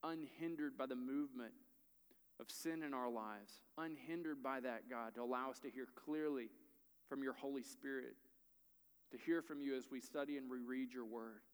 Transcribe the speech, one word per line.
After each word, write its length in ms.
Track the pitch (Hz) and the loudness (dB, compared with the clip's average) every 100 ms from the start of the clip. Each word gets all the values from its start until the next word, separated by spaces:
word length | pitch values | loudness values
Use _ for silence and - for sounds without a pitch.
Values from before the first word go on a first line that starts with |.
unhindered 720 | 156 160 143 - 165 165 147 131 | 0 0 -4 -4 -4 0 -2 0
by 80 | 131 | 0
the 100 | 127 | 0
movement 580 | 127 139 143 127 113 - - - - - - - - - | 2 2 2 -2 -6 -8 -20 -20 -20 -20 -20 -20 -20 -12
of 100 | 120 | -8
sin 340 | - 160 165 | -2 0 2
in 100 | 151 | 2
our 160 | 135 123 | 4 4
lives, 520 | 117 107 107 104 - - - | 2 0 -4 -8 -16 -14 -4
unhindered 680 | 165 151 143 170 160 143 | -2 -2 -2 0 2 2
by 160 | 131 131 | 2 2
that, 300 | 127 113 - | 2 0 -2
God, 260 | 123 117 117 | -2 -2 0
to 60 | |
allow 300 | 120 127 131 | 2 4 2
us 80 | 127 | -2
to 100 | 143 | -6
hear 180 | 127 123 - - | -6 -8 -8 0
clearly 440 | 151 151 139 113 - - - - - - | 4 4 4 0 -8 -20 -20 -20 -20 -4
from 140 | 139 | 0
your 100 | 135 | 0
Holy 300 | 127 139 139 | 0 0 0
Spirit, 520 | 120 - 139 135 62 - - - - - - - - - - | -2 -6 -2 -2 -4 -10 -18 -20 -20 -20 -20 -20 -20 -20 -12
to 60 | 120 | -6
hear 240 | 165 165 | 4 4
from 200 | 160 147 | 4 -2
you 140 | 139 131 | 0 0
as 140 | 120 | 0
we 80 | 131 | -6
study 380 | - 151 143 143 | -2 -2 0 0
and 120 | 131 | 0
reread 420 | 127 120 127 131 | -2 0 0 0
your 140 | 127 113 | -2 -4
word. 360 | 117 113 107 - | -4 -6 -10 -16